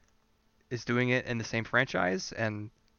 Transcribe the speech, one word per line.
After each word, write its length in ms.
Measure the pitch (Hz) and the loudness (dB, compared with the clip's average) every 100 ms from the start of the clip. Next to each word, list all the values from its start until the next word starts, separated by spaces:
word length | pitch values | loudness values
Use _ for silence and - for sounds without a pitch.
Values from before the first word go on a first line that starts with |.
| _ _ _ _ _ _ - | _ _ _ _ _ _ -8
is 140 | 120 | -6
doing 260 | - 120 123 | 0 2 4
it 160 | 127 - | 2 2
in 120 | 117 | -4
the 60 | 110 | -2
same 180 | 117 | -2
franchise, 680 | 107 120 135 - 180 190 - - | 0 2 2 2 2 0 -4 -2
and, 340 | 110 104 104 _ _ | -2 -2 -8 _ _